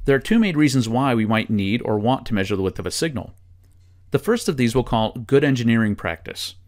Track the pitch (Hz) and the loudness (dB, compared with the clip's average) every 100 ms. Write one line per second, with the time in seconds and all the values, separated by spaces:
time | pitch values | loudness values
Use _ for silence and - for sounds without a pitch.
0 | - 135 - 233 214 151 151 131 117 117 | 2 0 2 2 2 2 2 2 0 0
1 | 139 117 107 110 - 107 98 117 - 107 | 0 0 2 0 0 -2 0 -2 -2 0
2 | 107 131 - 107 95 98 92 - 90 - | 0 0 0 -2 0 0 -2 -4 -8 -4
3 | 165 123 - - - - _ - - - | -4 -4 -10 -18 -20 -20 _ -20 -20 -20
4 | - - - 233 - 143 120 127 117 113 | -4 -2 0 0 0 0 2 2 0 0
5 | 110 127 110 135 147 127 117 113 110 101 | -2 -4 2 2 4 2 2 2 2 -2
6 | 87 82 - - - - | -6 -8 -10 -12 -12 -14